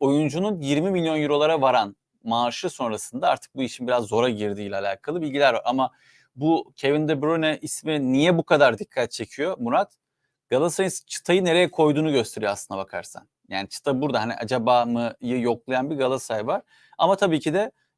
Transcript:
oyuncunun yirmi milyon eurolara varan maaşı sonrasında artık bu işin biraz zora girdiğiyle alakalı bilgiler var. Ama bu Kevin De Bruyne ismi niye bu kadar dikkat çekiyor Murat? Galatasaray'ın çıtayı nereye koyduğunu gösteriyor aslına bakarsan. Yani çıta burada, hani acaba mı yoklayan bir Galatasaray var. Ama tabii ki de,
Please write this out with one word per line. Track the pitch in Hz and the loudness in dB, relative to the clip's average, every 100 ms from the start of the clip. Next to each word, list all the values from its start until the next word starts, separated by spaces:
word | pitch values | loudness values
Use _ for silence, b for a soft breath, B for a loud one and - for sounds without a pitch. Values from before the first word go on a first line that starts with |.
oyuncunun | 139 143 151 151 202 185 | 0 2 0 -2 -4 -4
yirmi | 139 143 185 | -2 0 0
milyon | 185 160 156 | 0 0 0
eurolara | 147 147 151 160 | 0 2 2 2
varan | 131 123 104 - _ _ | 2 2 0 -6 _ _
maaşı | 113 117 120 120 180 | -2 0 0 -2 -8
sonrasında | - 123 107 - 120 - | -4 -6 -6 -8 -2 0
artık | 131 - | 0 -4
bu | 131 | -6
işin | 127 - 123 | -6 -6 -2
biraz | 123 | -2
zora | 107 110 127 | 0 0 0
girdiğiyle | 107 104 101 101 98 | 0 -4 -4 -6 -6
alakalı | 101 98 - 170 | -6 -6 -6 -6
bilgiler | 156 139 139 | -4 2 2
var. | 117 | 2
Ama | 120 131 127 b b b b 127 | 0 -2 -2 b b b b -4
bu | 151 165 - - | 0 0 -2 -4
Kevin | 139 151 156 | 0 0 0
De | 151 | 0
Bruyne | 151 165 156 151 | 0 0 0 -2
ismi | - - 156 151 131 | -6 -8 -4 -2 2
niye | 135 165 170 | 4 4 2
bu | |
kadar | - 156 139 110 | 4 6 6 4
dikkat | 107 - 120 | -4 -4 -4
çekiyor | - 123 - 156 185 | -4 -8 -4 -4 -4
Murat? | 117 147 202 _ _ _ _ _ - | -2 0 -2 _ _ _ _ _ -2
Galatasaray'ın | 127 165 - 190 - - | 0 0 0 -2 -4 -10
çıtayı | - - 185 | -8 2 2
nereye | 180 165 175 | 4 4 2
koyduğunu | - 156 147 156 | 4 2 4 2
gösteriyor | 139 110 - 107 | 0 -2 -4 -4
aslına | 101 - 98 | -4 -8 -8
bakarsan. | 98 90 85 - _ _ - | -8 -10 -12 -18 _ _ -10
Yani | 95 98 | -8 -8
çıta | - 147 131 | -6 -2 0
burada, | 143 120 | 0 -2
hani | 113 | -2
acaba | 113 110 127 113 123 | -6 -4 0 2 2
mı | 120 117 117 - | 2 -2 -4 -6
yoklayan | 120 127 120 117 - 127 139 | -4 -2 0 -2 -2 -4 -2
bir | 151 | -2
Galatasaray | 131 131 - 110 113 | 0 -2 -4 -4 -2
var. | 196 - b b b | -4 -6 b b b
Ama | 170 190 | 2 4
tabii | 196 156 | 2 2
ki | 160 | 0
de, | 175 220 _ _ | -2 -2 _ _